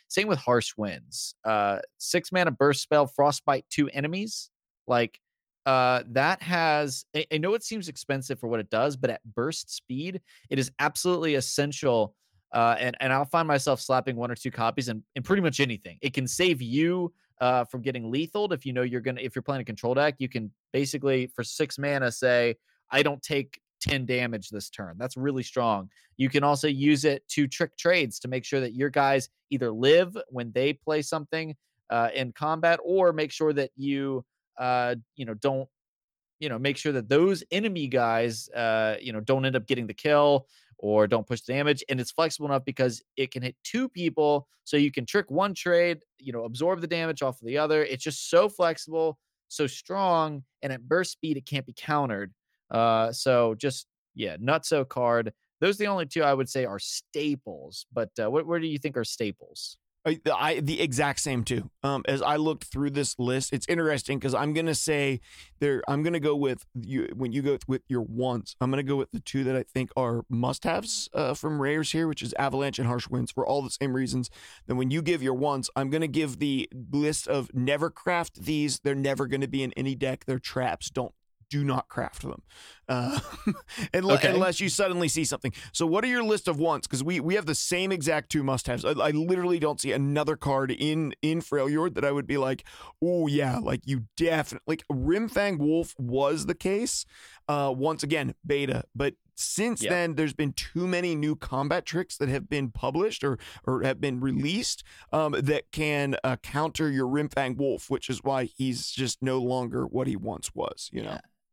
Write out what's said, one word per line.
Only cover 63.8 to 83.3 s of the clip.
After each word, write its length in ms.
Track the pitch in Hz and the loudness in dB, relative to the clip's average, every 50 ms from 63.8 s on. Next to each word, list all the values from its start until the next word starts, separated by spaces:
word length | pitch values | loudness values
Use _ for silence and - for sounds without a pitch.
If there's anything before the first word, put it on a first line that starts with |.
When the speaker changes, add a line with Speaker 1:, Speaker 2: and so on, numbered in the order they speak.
| 165 156 147 127 - - 139 127 | 2 0 0 0 -2 -4 -4 -2
Speaker 2:
'cause 140 | - 135 127 | -2 -2 0
I'm 180 | 113 143 151 151 | 0 0 0 0
gonna 200 | 160 165 165 151 | 0 0 0 0
say 480 | - - 160 151 143 143 135 135 120 - - - - - - _ - | -2 0 0 0 2 2 0 -2 -2 -6 -12 -20 -20 -20 -14 _ -2
there, 240 | 147 143 135 120 - | 0 2 2 0 0
I'm 140 | - 139 147 | -2 0 0
gonna 180 | 156 170 170 160 | 0 0 0 0
go 160 | 143 151 147 | 2 2 2
with 300 | 143 143 131 123 - - _ - | 2 2 0 -2 -4 -8 _ -12
you, 340 | 123 113 95 135 135 - - - | -10 -8 -4 -2 -2 -2 -2 -4
when 180 | 120 131 120 | -4 -4 -2
you 120 | 113 143 135 | -2 -2 0
go 160 | 143 135 123 - | 0 0 0 -2
with 160 | - 131 131 _ | -2 -4 -4 _
your 140 | - 131 123 | -2 -2 -2
wants, 540 | 110 - 113 120 127 127 123 117 - - - - | -2 -2 -4 -2 -2 -2 -2 -4 -6 -8 -6 -4
I'm 120 | 127 127 | -2 0
gonna 100 | 135 139 | 0 0
go 140 | 139 131 143 | 0 0 0
with 160 | 139 - - | -2 -2 -4
the 80 | - - | -6 -10
two 240 | - - - 139 135 | -8 -4 -2 -2 0
that 120 | 135 131 | 0 0
I 60 | 131 | 0
think 300 | - - - 131 127 - - | -2 -2 -4 -4 -4 -2 -2
are 280 | - 127 117 117 117 - | -2 0 0 0 -2 -2
must-haves, 800 | - 120 117 123 127 135 - - - 165 190 220 220 - - - - - | -2 -2 0 0 0 -2 -2 -2 -2 0 -2 -2 -4 -6 -6 -6 -4 -2
uh, 220 | - 147 127 139 | -2 0 0 -2
from 260 | - - 156 151 147 | -2 -2 -2 -2 0
rares 300 | 135 143 151 156 156 - | 0 0 0 0 0 0
here, 160 | - 160 165 | 0 0 0
which 160 | 160 151 - - | 0 -2 -4 -6
is 100 | 120 - - | -6 -4 -2
Avalanche 400 | 139 139 139 135 139 139 135 - | -2 0 0 0 -2 -2 -2 -2
and 80 | 123 | 0
Harsh 220 | 117 123 120 - - | 0 0 -2 -4 -4
Winds, 200 | 123 123 123 - | -4 -4 -4 -4
for 140 | - 131 - | -2 -2 0
all 160 | - 139 143 | 0 0 0
the 80 | 131 127 | -2 -4
same 240 | - - 143 135 127 | -4 -4 -2 -2 0
reasons. 380 | 131 131 120 131 127 123 - - - - - - - - | 0 0 0 -2 -2 -4 -4 -8 -18 -20 -20 -20 -14 -6
Then 120 | - 127 | -4 -2
when 120 | 127 131 131 | 0 0 0
you 140 | 139 165 156 | 0 0 0
give 180 | 160 175 151 | 0 0 0
your 140 | 127 131 131 | 0 0 0
wants, 340 | 127 143 147 143 131 120 - - | 0 0 0 0 -2 -4 -4 -2
I'm 160 | 135 135 135 | -2 -2 0
gonna 160 | 147 160 165 | 0 -2 -2
give 320 | 147 131 160 156 139 123 - | 0 0 0 -2 -2 -2 -2
the 280 | 147 143 139 131 - - - 127 120 - | -2 0 0 0 -2 -4 -8 -14 -8 -2
list 360 | 135 143 147 151 151 - - | 0 0 2 2 0 -2 -2
of 260 | - 139 139 123 - - | 0 0 0 -2 -2 -2
never 380 | 127 123 135 143 143 160 160 | -2 0 2 2 2 0 -2
craft 500 | - - - 180 175 175 165 - - - 98 | -4 -4 -2 0 0 0 -2 -4 -8 -10 -4
these. 340 | 151 156 147 147 143 131 - | -2 0 0 0 0 -2 0
They're 160 | - 143 139 | 0 0 0
never 320 | 139 139 139 135 139 143 | 0 0 0 0 0 -2
gonna 200 | 120 139 135 139 | -2 -2 -2 -2
be 140 | 127 135 135 | -2 -2 -2
in 100 | 135 123 - | -2 -2 -2
any 200 | - 131 135 135 | -2 -2 -2 -2
deck. 320 | 120 139 131 131 - - | -2 -2 -2 -2 -4 -4
They're 140 | - 131 123 | -4 -4 -4
traps. 500 | - - - 135 127 113 85 - - - | -4 -4 -4 -2 -2 -2 -2 -4 -6 -6
Don't, 240 | - 131 123 - - _ _ _ _ _ _ - | -6 -4 -6 -6 -8 _ _ _ _ _ _ -6
do 160 | 147 143 143 | -2 -2 0
not 240 | 139 127 131 - - | 0 0 -2 -2 -4
craft 320 | - - - - - - | -4 -6 -6 -6 -6 -10
them, 220 | - 135 - - - _ - - - - - - _ | -10 -10 -10 -12 -14 _ -20 -20 -20 -20 -20 -12 _
uh, 320 | - 127 123 123 - 285 - | -4 -2 0 0 0 -2 -2
<laughs> 760 | - - | -4 -6